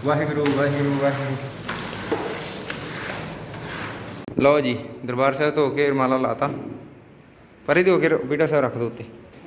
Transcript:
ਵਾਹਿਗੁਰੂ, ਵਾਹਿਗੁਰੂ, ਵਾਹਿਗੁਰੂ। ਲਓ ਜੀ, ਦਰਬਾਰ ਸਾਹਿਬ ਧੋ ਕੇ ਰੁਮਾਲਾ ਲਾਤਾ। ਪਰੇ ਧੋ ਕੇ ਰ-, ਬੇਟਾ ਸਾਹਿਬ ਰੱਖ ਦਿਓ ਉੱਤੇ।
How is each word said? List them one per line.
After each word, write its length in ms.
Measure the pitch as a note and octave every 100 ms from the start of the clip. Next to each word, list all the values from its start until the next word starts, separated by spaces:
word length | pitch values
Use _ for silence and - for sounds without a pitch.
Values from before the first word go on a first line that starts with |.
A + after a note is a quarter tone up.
| C3+
ਵਾਹਿਗੁਰੂ, 400 | D3 D3+ D3 D3 C3+
ਵਾਹਿਗੁਰੂ, 400 | C#3+ C#3+ C#3+ C#3
ਵਾਹਿਗੁਰੂ। 340 | C#3 C3+ C3+ C3 C3 - - - - - - - - - - - - - - - - - - - - - - - - - - - - -
ਲਓ 180 | C#3 D3+
ਜੀ, 200 | C3 A2+ - - B2
ਦਰਬਾਰ 280 | B2 C3+
ਸਾਹਿਬ 220 | C3+ D3+ D3
ਧੋ 140 | C#3+
ਕੇ 200 | C3+ C#3+
ਰੁਮਾਲਾ 280 | C3+ B2+ C3
ਲਾਤਾ। 320 | A#2+ A2+ C#3+ D3 - - - - - - - - - - -
ਪਰੇ 180 | D#3
ਧੋ 160 | F#3 E3+
ਕੇ 100 | D#3
ਰ-, 80 | D#3
ਬੇਟਾ 300 | C3+ D3 D#3
ਸਾਹਿਬ 180 | D3+ B2+
ਰੱਖ 120 | A#2+
ਦਿਓ 100 | A#2
ਉੱਤੇ। 160 | A2+ - - - -